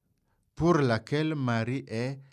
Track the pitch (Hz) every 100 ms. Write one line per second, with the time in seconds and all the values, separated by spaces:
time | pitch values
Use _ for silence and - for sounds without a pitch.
0 | _ _ _ _ _ - 165 165 131 113
1 | 117 143 156 151 127 117 113 135 135 110
2 | 123 139 -